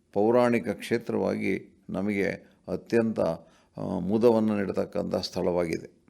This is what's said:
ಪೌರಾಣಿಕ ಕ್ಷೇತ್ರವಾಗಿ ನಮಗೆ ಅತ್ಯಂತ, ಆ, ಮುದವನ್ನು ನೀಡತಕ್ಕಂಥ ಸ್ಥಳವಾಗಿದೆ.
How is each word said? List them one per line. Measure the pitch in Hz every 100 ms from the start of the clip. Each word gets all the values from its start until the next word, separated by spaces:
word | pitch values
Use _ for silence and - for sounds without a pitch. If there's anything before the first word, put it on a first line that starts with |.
| _
ಪೌರಾಣಿಕ | 101 107 123 120 117 -
ಕ್ಷೇತ್ರವಾಗಿ | 98 - 120 - 110 95 107 101 92 - _ -
ನಮಗೆ | 87 101 101 95 95 - _ -
ಅತ್ಯಂತ, | 92 - 117 113 107
ಆ, | 87 82 - _ _ - 101 92
ಮುದವನ್ನು | 90 110 120 113 110 104
ನೀಡತಕ್ಕಂಥ | 95 92 92 92 92 95
ಸ್ಥಳವಾಗಿದೆ. | 92 95 90 87 85 85 - _ _